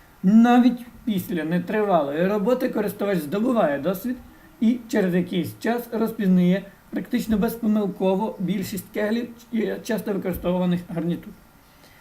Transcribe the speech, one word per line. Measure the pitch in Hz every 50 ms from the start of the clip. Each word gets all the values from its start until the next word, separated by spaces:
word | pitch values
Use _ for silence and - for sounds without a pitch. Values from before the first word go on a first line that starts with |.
| - - - - -
Навіть | 185 214 226 233 240 240 247 240 254 - - - - - - -
після | - 208 185 175 - 180 170 156
нетривалої | 156 170 180 175 - 226 220 214 202 185 165 147 139 143 156 175
роботи | 190 208 220 196 220 254 247 254 254
користувач | - 240 208 202 185 - 214 202 202 175
здобуває | 151 143 139 196 220 254 254 226 196 156 143 139
досвід | 139 165 196 180 - 240 254 247 - - - - - - - -
і | - 220 254 247 - -
через | - 220 196 185 175
якийсь | 185 175 175 - 185 160 117 - -
час | - 220 226 240 233 - -
розпізнає | 220 220 220 220 - 220 190 185 180 180 175 180 196 190 - - - - -
практично | - - - - - 240 - - 220 202
безпомилково | 185 226 - - - 214 214 214 208 190 - - 196 190 190 190 220 220 - -
більшість | 196 165 190 208 185 - - 185 - - -
кеглів | 226 208 208 226 240 247 240 - - - - -
і | 220 214 185 190 196 -
часто | - 226 202 - 233 202
використовуваних | 185 - 190 175 - - 175 180 180 180 180 175 175 - -
гарнітур. | 175 165 156 170 175 - - 208 - - - - - - _ _ _ _ - - - -